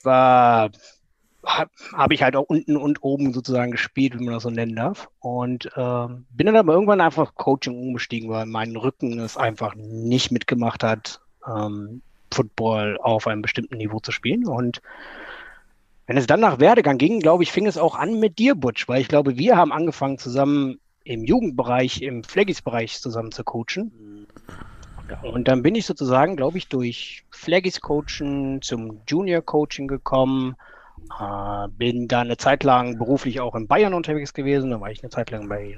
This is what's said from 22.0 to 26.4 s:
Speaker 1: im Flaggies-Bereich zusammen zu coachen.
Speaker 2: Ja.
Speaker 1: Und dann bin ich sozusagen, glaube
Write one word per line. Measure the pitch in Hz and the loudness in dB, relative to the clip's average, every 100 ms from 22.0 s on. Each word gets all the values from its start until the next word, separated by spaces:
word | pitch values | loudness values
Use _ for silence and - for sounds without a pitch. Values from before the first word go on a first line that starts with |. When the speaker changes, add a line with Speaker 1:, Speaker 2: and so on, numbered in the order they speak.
Speaker 1:
im | 135 120 | -8 -8
Flaggies-Bereich | - 190 202 165 135 117 113 - | -4 0 0 -2 -4 -4 -4 -8
zusammen | 127 113 113 | -8 -8 -8
zu | 117 | -8
coachen. | - 117 113 185 220 - 104 104 104 - - - - - - - - | -8 -8 -6 -6 -8 -10 -20 -20 -20 -20 -20 -18 -18 -18 -20 -18 -14
Speaker 2:
Ja. | - 127 | -12 -8
Speaker 1:
Und | 123 123 | -2 2
dann | 131 | 4
bin | 143 | 4
ich | 220 - | 0 -2
sozusagen, | 160 135 127 160 | -4 2 4 4
glaube | 165 | 2